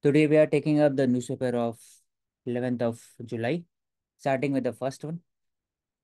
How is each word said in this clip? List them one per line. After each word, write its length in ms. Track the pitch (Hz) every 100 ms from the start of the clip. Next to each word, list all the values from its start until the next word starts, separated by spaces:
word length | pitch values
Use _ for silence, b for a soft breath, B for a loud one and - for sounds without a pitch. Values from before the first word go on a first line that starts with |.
Today 240 | 147 143 151
we 100 | 156
are 120 | 151
taking 320 | 147 156 151
up 160 | 151 135
the 100 | 131
newspaper 440 | 123 123 127 127
of 240 | 120 117 113 - - _ _ _ _
eleventh 380 | - 120 127 120
of 180 | 120 117 - _
July, 380 | 117 120 113 170 170 _ _ _ _ _
starting 320 | 143 135 139
with 140 | 135
the 80 | 123
first 320 | 117 131 131
one. 160 | 147 170 _ _ _ _ _ _ _ _